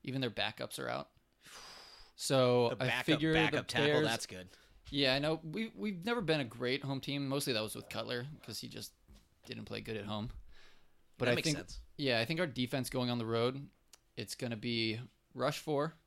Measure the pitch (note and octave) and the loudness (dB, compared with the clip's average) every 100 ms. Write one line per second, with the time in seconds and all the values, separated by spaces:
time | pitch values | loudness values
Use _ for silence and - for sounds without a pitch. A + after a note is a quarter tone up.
0 | C3+ C3 B2 G#2 G#2 A#2+ B2 - A#2+ - | -4 -2 -2 0 -2 -2 -8 -6 -4 -4
1 | - _ _ _ - - - - - - | -6 _ _ _ -20 -18 -18 -18 -20 -20
2 | - - - C3+ B2 B2 A#2+ A#2+ B2+ A#2+ | -20 -8 2 6 8 8 6 2 0 2
3 | D3 D3+ D#3+ D#3+ D#3+ D3 F#2+ - D3 D3+ | 2 4 4 4 4 2 0 2 4 4
4 | D3+ A#2 - F2+ F#2 - - - - C#3 | 4 0 -2 -10 -14 -18 -20 -20 -4 2
5 | C#3 C3+ D3+ D#3+ E3 F3 A3+ F#3 G#3 F3+ | 4 4 2 0 -2 -6 -6 -4 -4 -2
6 | G3 A#3+ D#3+ D#3 A#2+ A2+ B2 B2+ C3+ C3+ | -2 0 2 2 0 -2 0 0 0 -4
7 | - C#3+ C#3 C#3 B2+ A2 G#2+ A#2 - G#2+ | -2 -2 0 0 0 0 -2 -6 -6 -6
8 | A2+ B2 C#3 D3+ - G#2+ B2 - - _ | -2 -4 -4 -10 -10 -10 -10 -12 -14 _
9 | _ - _ _ - A#2 G#2 A2 G#2+ A2 | _ -20 _ _ -12 -12 -8 -8 -6 -8
10 | G#2 G#2+ A#2 - - - - - - _ | -6 -6 -6 -10 -16 -18 -20 -20 -20 _
11 | _ - A#2+ A#2+ D#3+ D3+ - - - - | _ 0 2 2 2 -2 -4 -14 -14 -4
12 | C#3 A#2 A#2 E3 F3+ B2 B2 C#3 B2 C3+ | 2 2 2 0 -2 0 0 0 0 0
13 | B2 A#2+ A2+ A#2 A#2+ C3+ C#3+ _ _ - | 0 0 0 2 2 0 -12 _ _ -20
14 | _ - G#2+ - B2 A2+ A#2+ A#2 A2 A2+ | _ -12 -10 -6 -6 -4 0 2 2 -2
15 | B2+ _ _ C3 B2+ D3 - C#3+ D#3 - | -8 _ _ -2 -2 0 0 0 0 -4